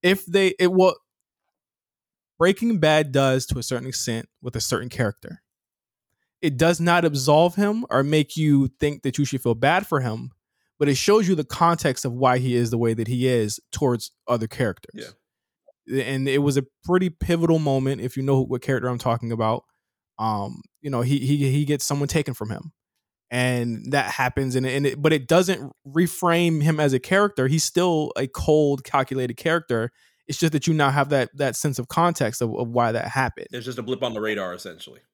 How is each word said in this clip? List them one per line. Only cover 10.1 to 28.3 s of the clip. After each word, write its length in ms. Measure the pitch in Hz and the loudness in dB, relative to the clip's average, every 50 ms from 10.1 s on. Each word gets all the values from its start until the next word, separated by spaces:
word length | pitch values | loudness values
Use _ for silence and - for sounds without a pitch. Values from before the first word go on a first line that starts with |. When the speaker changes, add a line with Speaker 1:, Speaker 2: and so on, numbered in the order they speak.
| 107 113 127 131 _ _ _ _ _ _ _ _ _ _ | -4 -6 -10 -14 _ _ _ _ _ _ _ _ _ _
Speaker 1:
but 120 | 147 143 | 0 2
it 60 | 139 | 2
shows 320 | 131 - - 202 220 214 175 | 2 2 4 4 4 4 2
you 60 | 190 | 0
the 100 | 156 143 | 0 -2
context 580 | _ - - 170 170 170 160 - 147 127 - - | _ 0 2 4 4 4 2 0 -2 -2 -2 -4
of 80 | 135 120 | -6 -2
why 240 | 123 135 127 123 127 | 2 2 4 4 2
he 160 | 127 127 123 | 0 0 2
is 160 | 120 120 113 | 2 2 2
the 60 | 120 117 | 0 0
way 160 | 117 117 113 | 0 0 0
that 140 | 113 113 110 | 0 -2 -2
he 200 | 120 120 127 127 | -2 0 2 2
is 320 | 127 120 110 104 104 - _ _ | 2 2 0 0 -4 -8 _ _
towards 400 | - - 151 131 123 113 - - _ _ _ - | -6 -2 0 0 0 0 -4 -10 _ _ _ -2
other 200 | 123 117 113 110 | -2 -2 -2 -6
characters. 460 | - - 127 107 90 - - - - 208 - - - _ _ _ _ _ _ _ _ _ _ _ _ _ _ - | -2 -2 -2 -2 -2 -6 -12 -20 -16 -16 -16 -16 -18 _ _ _ _ _ _ _ _ _ _ _ _ _ _ -4
Speaker 2:
Yeah. 140 | 123 135 123 | -4 -2 -2
Speaker 1:
And 240 | 117 135 131 135 139 | -2 -4 -2 -2 0
it 120 | 131 139 | 0 2
was 180 | 143 147 135 139 | 2 2 0 0
a 80 | 135 _ _ _ _ | -2 _ _ _ _
pretty 260 | 165 180 185 190 180 | 0 0 2 2 0
pivotal 500 | 165 _ - - 170 165 165 160 165 160 | -2 _ -2 0 0 0 2 2 2 2
moment, 420 | 156 147 135 135 131 135 139 104 | 2 0 0 0 0 -2 -2 -4
if 160 | 101 127 - 135 | -6 -8 -6 -4
you 60 | 131 | -2
know 180 | 139 139 131 | 2 2 2
what 200 | 131 - 123 120 | 2 0 -4 -6
character 280 | - - 135 127 120 127 | -2 -2 -2 -2 -2 -4
I'm 80 | 123 120 | -6 -4
talking 320 | - 127 117 117 - 113 | -2 -2 -2 -2 -2 -6
about. 320 | 117 113 110 110 113 - _ _ _ _ _ _ _ _ _ _ _ - | -4 -2 0 -2 -2 -2 _ _ _ _ _ _ _ _ _ _ _ -6
Um, 420 | 110 110 107 104 101 - 60 - - _ _ _ | -4 -4 -2 -4 -6 -8 -10 -14 -18 _ _ _
you 80 | - 147 | -10 -6
know, 120 | 139 120 | -4 -2
he, 180 | 120 123 143 139 | 0 0 0 0
he, 300 | 123 131 147 147 139 135 | 0 0 0 0 0 0
he 140 | 131 147 147 | 0 0 0
gets 200 | 139 147 139 - | 0 -2 -2 -2
someone 220 | - 147 143 143 147 | -4 -2 -2 -2 -2
taken 260 | - 165 147 - 123 | -2 -4 -4 -4 -6
from 160 | - 107 113 | -8 -8 -8
him. 240 | 107 - - 160 _ _ _ _ _ _ _ _ _ _ _ _ | -8 -10 -12 -16 _ _ _ _ _ _ _ _ _ _ _ _
And 600 | 120 123 123 127 127 123 120 120 117 - - 123 | -4 -2 0 0 0 -2 -2 -4 -6 -8 -6 -2
that 200 | 139 143 117 95 | -2 -2 -2 -2
happens, 440 | - - 131 127 - - 135 131 123 | -2 -2 -2 -2 0 -2 -4 -2 -2
and, 120 | 131 127 131 | -2 -2 0
and 180 | 127 139 143 | -2 0 0
it, 160 | 139 - 147 | 0 -2 0
but 100 | 143 160 | 0 0
it 160 | 156 147 127 - | 0 0 0 2
doesn't 440 | 165 170 185 170 190 - 127 139 - _ _ 139 | 2 2 4 2 -2 -4 -4 -12 -16 _ _ -4
reframe 720 | 135 165 180 165 - - - 175 170 170 175 170 160 156 | 0 2 2 2 0 -2 0 2 2 2 2 2 2 2
him 180 | 147 160 160 151 | 2 2 2 2
as 140 | 151 143 131 | 2 2 2
a 60 | 127 | 0
character. 480 | - - 185 196 208 202 202 - 127 131 | 0 0 2 2 2 2 0 0 0 0
He's 160 | 147 160 - | 2 0 0
still 480 | - - 170 175 180 170 156 151 - - | 0 0 0 2 2 2 0 -2 -2 -4
a 120 | - 135 | -6 -6
cold, 560 | 131 | -6